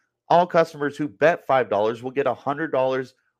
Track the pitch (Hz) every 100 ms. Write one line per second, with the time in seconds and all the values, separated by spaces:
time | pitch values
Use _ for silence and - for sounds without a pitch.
0 | _ _ - 165 175 175 165 147 143 143
1 | 151 - 151 170 - 135 110 101 107 117
2 | 127 131 131 113 - 143 156 135 131 131
3 | 127 _ _ _